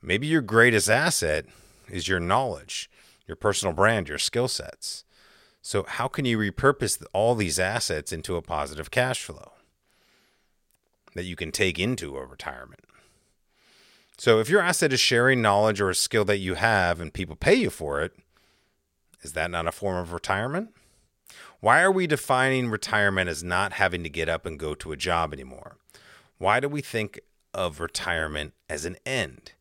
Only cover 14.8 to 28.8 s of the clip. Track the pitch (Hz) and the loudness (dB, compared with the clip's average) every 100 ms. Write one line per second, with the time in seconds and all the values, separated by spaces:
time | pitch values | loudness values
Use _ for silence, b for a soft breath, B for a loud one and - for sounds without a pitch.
14.8 | 160 127 - 120 123 131 110 101 110 101 | 2 2 4 4 4 4 4 4 4 2
15.8 | 98 87 - 113 101 101 92 85 113 104 | 0 0 0 2 2 0 0 0 2 4
16.8 | 90 87 82 - 85 76 - 240 214 - | 2 0 -4 -8 -8 -2 2 4 2 -4
17.8 | 76 71 82 _ _ _ _ _ _ _ | -6 -4 -4 _ _ _ _ _ _ _
18.8 | _ _ _ _ - 80 87 87 82 - | _ _ _ _ -12 -6 -4 -2 -4 -4
19.8 | 101 90 85 87 - 98 120 160 220 b | -4 -4 -6 -10 -4 -4 -2 -6 -8 b
20.8 | b b b _ _ B B B 101 135 | b b b _ _ B B B 4 6
21.8 | 190 190 175 147 - 127 131 131 123 107 | 6 4 2 0 2 2 4 2 0 -4
22.8 | - 104 101 95 87 78 87 90 98 - | -2 2 2 2 0 -2 -2 0 0 2
23.8 | 95 87 80 76 80 80 - 76 76 76 | 0 0 -6 -4 -2 -2 -6 -8 -8 -8
24.8 | 80 73 92 85 82 71 65 65 - - | -10 -6 -2 0 -2 -6 -14 -18 -20 -20
25.8 | _ B B B B _ 95 113 143 147 | _ B B B B _ 0 2 0 -6
26.8 | - 117 104 - _ _ _ 95 90 73 | -6 -4 -6 -10 _ _ _ -6 -6 -4
27.8 | 82 - - 82 78 76 76 _ _ 76 | -8 -6 -4 -2 -2 -6 -10 _ _ -8